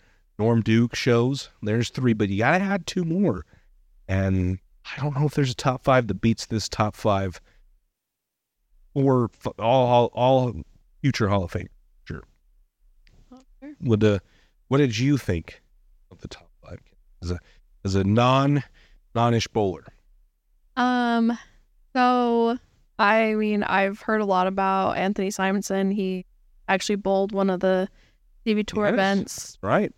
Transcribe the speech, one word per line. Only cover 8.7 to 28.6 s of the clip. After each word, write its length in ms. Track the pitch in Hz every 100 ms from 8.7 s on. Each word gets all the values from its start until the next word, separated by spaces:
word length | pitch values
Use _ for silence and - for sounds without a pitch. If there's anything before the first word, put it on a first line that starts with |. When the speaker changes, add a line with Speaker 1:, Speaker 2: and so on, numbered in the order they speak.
| _ _
Speaker 1:
or 360 | 143 135 127 117
f-, 140 | _ - -
all, 280 | 110 131 123
all, 200 | 120 117
all 420 | - 123 131 123 85 - _ _ _
future 280 | 139 - 101
Hall 160 | 101
of 80 | 87
Fame. 160 | 95 - - _ _ -
Sure. 180 | 80 - _ _ _ _ _ _ _ _ _ _
Speaker 2:
Okay. 400 | 254 _ _ 285 285
Speaker 1:
What, 240 | 123 107
uh, 160 | 107 98 _ _ _ _ -
what 100 | 139
did 200 | 135 107
you 180 | 135 139
think 460 | - 85 - - _ _ _ _ _
of 80 | 90
the 80 | -
top 220 | - _ _
five 160 | - 85 _ _ _ _
as 80 | 85
a, 80 | 87 _ _ _ _
as 100 | 98
a 100 | 95
non, 580 | 95 110 123 135 139 143 - _ _ - _
non-ish 320 | 117 120 117 -
bowler? 380 | 113 101 76 - _ _ _ _ _ _ _ _ 254
Speaker 2:
Um, 640 | 247 247 240 233 226 233 - _ _ _ _
so, 640 | 254 247 247 240 233 233 247 _ _ _ -
I 360 | 208 220 220
mean, 280 | 214 214 208
I've 380 | - 196 196 208
heard 200 | - 214
a 60 | 202
lot 200 | 185 185
about 500 | 190 190 190 190 -
Anthony 340 | 190 208 190
Simonson. 600 | 202 190 202 - 196 196
He 340 | 208 185 185 - _ _ _ -
actually 280 | 190 - 202
bowled 360 | 190 190 196
one 180 | 196 196
of 100 | 180
the 280 | 190 185 196 _ _ _ _ _
C 100 | 226
B 100 | 214